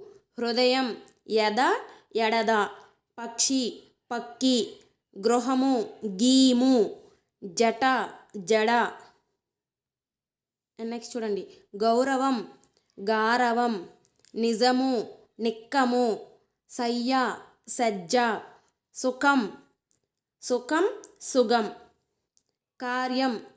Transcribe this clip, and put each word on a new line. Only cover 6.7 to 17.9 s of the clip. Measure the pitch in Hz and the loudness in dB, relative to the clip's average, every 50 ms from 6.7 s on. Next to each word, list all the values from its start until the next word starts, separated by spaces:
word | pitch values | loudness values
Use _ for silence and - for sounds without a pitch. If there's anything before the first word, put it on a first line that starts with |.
| 262 240 202 - - - - _ _ _ _ _ _ _ - 196 165 190 | 4 4 4 2 -2 -8 -18 _ _ _ _ _ _ _ -16 -8 -2 0
జట, | 226 226 220 226 262 262 262 240 190 - - - - _ - 208 180 165 | 0 0 0 0 0 0 0 0 -2 -6 -10 -16 -20 _ -16 -12 -2 0
జడ. | 220 214 214 226 233 240 214 180 - - - - _ _ _ _ _ _ _ _ _ _ _ _ _ _ _ _ _ _ _ _ _ _ _ _ _ _ _ _ _ _ _ _ _ - | 0 2 2 2 2 2 0 0 -4 -10 -18 -20 _ _ _ _ _ _ _ _ _ _ _ _ _ _ _ _ _ _ _ _ _ _ _ _ _ _ _ _ _ _ _ _ _ -12
And | 226 226 233 | -10 -10 -10
నెక్స్ట్ | 240 240 - - | -10 -10 -10 -8
చూడండి, | 247 226 214 202 190 180 - - - _ _ - 202 220 | -8 -6 -4 -4 -6 -6 -10 -16 -20 _ _ -6 0 2
గౌరవం, | 226 233 240 262 269 269 254 269 269 262 220 180 - - _ - _ _ _ _ _ _ - | 2 4 4 2 2 0 0 2 0 0 -2 -4 -8 -14 _ -20 _ _ _ _ _ _ -8
గారవం. | 196 202 220 214 220 220 233 247 247 233 233 233 240 240 226 190 - - - _ _ _ _ _ _ _ - | -4 -2 0 0 2 2 2 2 2 2 2 0 0 0 -2 -4 -6 -12 -18 _ _ _ _ _ _ _ -6
నిజము, | 214 226 233 233 196 247 247 254 254 262 262 254 226 185 - - - _ _ _ - | -2 -2 0 0 2 2 2 4 2 2 0 0 -2 -4 -6 -10 -18 _ _ _ -4
నిక్కము. | 220 233 220 - - - - 277 262 247 247 247 247 233 202 - - - - _ _ _ _ _ _ _ | -4 -4 -4 -4 -8 -4 0 0 2 2 2 2 2 0 0 -4 -8 -14 -20 _ _ _ _ _ _ _
సయ్య, | - - 247 233 240 240 233 247 262 262 254 214 180 - - - _ _ _ - - | -8 -6 -4 -2 -2 -2 -2 0 0 0 0 -2 -4 -6 -12 -20 _ _ _ -10 -4
సజ్జ. | - 240 226 | -2 -2 -2